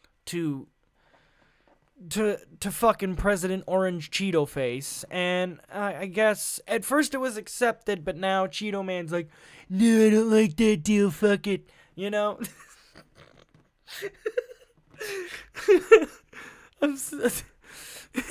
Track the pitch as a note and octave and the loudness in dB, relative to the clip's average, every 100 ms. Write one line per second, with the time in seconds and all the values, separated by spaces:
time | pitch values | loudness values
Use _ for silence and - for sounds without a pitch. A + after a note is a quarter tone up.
0 | _ _ - F3 E3 C3+ - _ _ _ | _ _ -10 -6 -4 -6 -10 _ _ _
1 | _ _ _ _ _ _ _ _ _ C#4+ | _ _ _ _ _ _ _ _ _ _
2 | F3 F#3 G#3+ G3 - E3 G3 - A#3 G3+ | -8 -2 -2 -2 -8 -12 -10 0 2 2
3 | F#3+ E3+ G3 G3+ F#3 F#3+ - F#3 F#3 F3 | -2 0 0 0 -2 -4 -2 0 0 -4
4 | D3+ - G3 E3+ C#3+ C#3+ B2+ B2+ C#3+ - | -6 -4 0 0 0 -2 -4 -4 -8 -12
5 | - F3+ F3+ F3+ F3+ D#3+ - G3+ G3+ D3+ | -8 -4 -2 -2 -4 -8 -14 -8 -6 -6
6 | F#3+ F3 A3 G3+ - - - A3+ - C#4+ | -6 2 2 2 -4 -10 -4 -4 0 0
7 | D4 C4+ B3+ G#3+ A3 - A#3+ - - G3 | 0 -2 -4 -6 -12 -2 -2 0 -4 -4
8 | D#3+ E3 F#3+ F#3+ F#3+ - G#3 G3+ F#3+ F3+ | -6 -4 -2 0 -2 -4 -6 -6 -6 -6
9 | E3 F3 D#3+ - - - - F#3+ A#3 A3+ | -6 -6 -6 -14 -20 -20 -6 2 6 6
10 | G#3+ G#3+ A3+ G#3+ A3 D#3 A3 G#3 D#3 G#3 | 6 6 6 4 4 4 2 4 2 4
11 | G3+ D3+ G#3 G3+ G#3 F#3+ - _ _ - | 2 2 2 2 0 -4 -6 _ _ -10
12 | G3 G#3 G#3 - A#3 - - - _ - | -4 -2 -2 -4 -10 -12 -20 -20 _ -20
13 | _ _ - _ _ _ _ _ - - | _ _ -20 _ _ _ _ _ -18 -12
14 | G4+ - A4 - - - _ _ _ - | -12 -10 -8 -6 -8 -14 _ _ _ -14
15 | G#4+ G4 F4 - - - - F#4 - A4 | -10 -10 -10 -14 -18 -2 4 4 8 6
16 | D4+ - _ - - - - _ D4 C#4 | 6 -8 _ -20 -20 -20 -20 _ -2 -2
17 | - C#4+ A#3+ - - _ - - - - | -8 -4 -2 -2 -8 _ -20 -20 -20 -20
18 | - - - | -12 -10 2